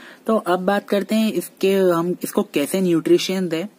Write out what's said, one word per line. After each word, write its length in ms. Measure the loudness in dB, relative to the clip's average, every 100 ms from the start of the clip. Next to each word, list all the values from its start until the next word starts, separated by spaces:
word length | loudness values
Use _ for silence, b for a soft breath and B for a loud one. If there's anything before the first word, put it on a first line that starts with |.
| B B -2
तो 100 | -2
अब 240 | 0 0
बात 280 | 0 -2 0
करते 260 | -2 0
हैं 180 | 0 0
इसके, 420 | -2 -6 -2 0
हम 420 | 4 4 2 0 -4
इसको 200 | -2 -2
कैसे 380 | -2 -2 -2 0
nutrition 680 | 0 0 4 2 2 -4 -4
दें 160 | -4 -6